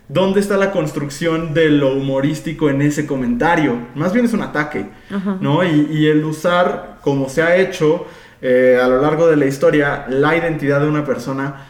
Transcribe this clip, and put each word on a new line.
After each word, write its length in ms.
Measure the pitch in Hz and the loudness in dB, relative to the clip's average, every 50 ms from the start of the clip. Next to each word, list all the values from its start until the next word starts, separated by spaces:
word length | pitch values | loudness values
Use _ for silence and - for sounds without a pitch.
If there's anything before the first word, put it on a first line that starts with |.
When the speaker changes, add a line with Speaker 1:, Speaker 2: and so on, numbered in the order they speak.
| - | -18
Speaker 1:
dónde 320 | - 143 165 190 196 190 202 | -4 0 0 2 2 2 0
está 180 | 202 202 202 | 0 0 0
la 140 | 196 196 196 | 0 0 0
construcción 840 | - 180 156 - - 151 143 143 - - 151 165 160 160 170 160 147 | 0 -2 -2 -2 -4 -6 -6 -6 -6 -4 -2 -2 -2 -2 -4 -2 0
de 180 | 160 160 156 | 2 4 4
lo 240 | 147 143 139 135 135 | 4 4 4 2 0
humorístico 760 | 139 135 135 135 135 135 147 160 151 - 170 156 - 156 147 | 0 -2 -2 0 0 0 0 -2 -4 -6 -8 -4 -2 0 0
en 100 | 135 139 143 | 2 2 0
ese 240 | 147 147 156 147 | 0 0 -2 -4
comentario. 680 | 143 143 131 127 120 120 120 143 160 170 160 151 131 120 120 - - - | -4 -4 -4 -2 -2 -2 0 0 0 2 2 2 0 0 -2 -6 -10 -8
Más 160 | 143 151 180 180 | -4 -4 -2 0
bien 120 | 247 240 | 0 0
es 80 | 220 - | 0 0
un 80 | 190 135 | -2 -4
ataque, 440 | 131 - 151 151 151 - - - - - - - - 190 | -4 -4 -4 -4 -4 -6 -8 -10 -10 -14 -20 -16 -10 -8
Speaker 2:
Ajá. 260 | 202 180 202 196 185 | -6 -4 -4 -4 -2
Speaker 1:
¿no? 240 | 143 139 143 165 185 | -2 0 0 0 2
Y, 240 | 175 156 147 147 147 | 2 2 2 0 0
y 160 | 156 151 151 | 0 2 2
el 180 | 151 156 156 156 | 2 2 2 0
usar, 760 | 156 151 - - 180 175 180 180 - - - - - - - - | -2 -4 -2 -2 0 2 2 2 0 -2 -4 -10 -14 -18 -6 -4
como 260 | 147 139 139 135 127 | -2 -2 -2 -2 -2
se 140 | - 156 160 | -2 0 2
ha 140 | 170 175 | 2 2
hecho, 500 | 185 190 185 - - 156 151 160 180 - - - - - - - _ | 2 2 0 0 0 0 0 2 0 -4 -10 -16 -20 -20 -20 -18 _
eh, 380 | - 127 127 127 127 127 127 123 | -2 2 2 4 4 4 4 4
a 60 | 127 | 4
lo 160 | 127 127 131 143 | 2 2 2 2
largo 240 | 151 160 156 170 | 0 2 2 2
de 80 | 165 156 | 2 4
la 100 | 147 139 | 4 2
historia, 600 | 139 139 - 170 170 156 151 143 143 131 - - 117 | 0 0 2 2 2 4 4 2 0 -2 -4 -6 -4
la 280 | 127 135 143 147 160 | -2 0 2 2 2
identidad 440 | 170 165 170 160 156 147 139 143 143 | 0 0 -2 -4 -2 -2 0 0 2
de 60 | 147 151 | 0 0
una 160 | 151 151 143 | 0 -2 -2
persona 640 | 135 123 110 - 139 135 135 139 143 143 - - | -2 -4 -4 -4 -6 -6 -6 -6 -8 -8 -12 -18